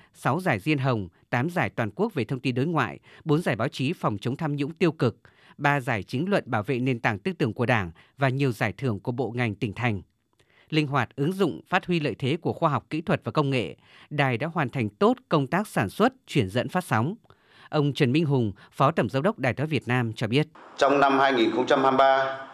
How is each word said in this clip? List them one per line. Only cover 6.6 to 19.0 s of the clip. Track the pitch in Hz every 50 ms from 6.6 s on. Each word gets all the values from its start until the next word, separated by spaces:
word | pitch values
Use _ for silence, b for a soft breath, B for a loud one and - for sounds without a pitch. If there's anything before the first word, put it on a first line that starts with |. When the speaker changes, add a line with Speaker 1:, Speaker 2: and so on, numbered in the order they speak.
| 104
Speaker 1:
vệ | - 139 117
nền | 127 135 131 117
tảng | - 131 110 95
tư | - 190 180
tưởng | - 165 117 98
của | - 123
Đảng | 113 127 110 95 85 80 b b b b b
và | 139 135
nhiều | 127 135 143 135 113
giải | - 139 107 90
thưởng | - 135 127 107 95
của | - - 123
bộ | 120 131 104
ngành, | 117 120 123 113 98
tỉnh | - - 110 92
thành. | - 120 123 107 95 85 _ _ _ _ _ _ b b b b b b b
Linh | b 156 151
hoạt | 135 139 139 117 - _
ứng | - 139 156 190
dụng, | 190 202 151 98 76 - -
phát | 175 185 -
huy | - 180 170
lợi | 147 139 104
thế | - - 123 151
của | 170 - 143 110
khoa | - 165 160
học | 143 113 - -
kỹ | - 156
thuật | - - 175 131 -
và | - -
công | 156 147 139
nghệ, | 139 127 101 76 - b b b b b b b
đài | 156 143 143 131 123 110
đã | 135
hoàn | 165 165 180 151 120
thành | - 139 117 104
tốt | - - - 220 254 - - -
công | - 156 139
tác | 127 - 175 214 -
sản | - 185 127 92
xuất, | - - 202 254 - _ _
truyền | - - 156 104 92
dẫn | 92 123 110 135
phát | - 180 180
sóng. | - 139 107 113 151 208 - _ _ b b b b b b b b
Ông | b 156 143 147 131
Trần | - 151 120 123
Minh | 156 175
Hùng, | 135 143 131 120 107 95 b b b b
Phó | - 143 135
Tổng | 165 -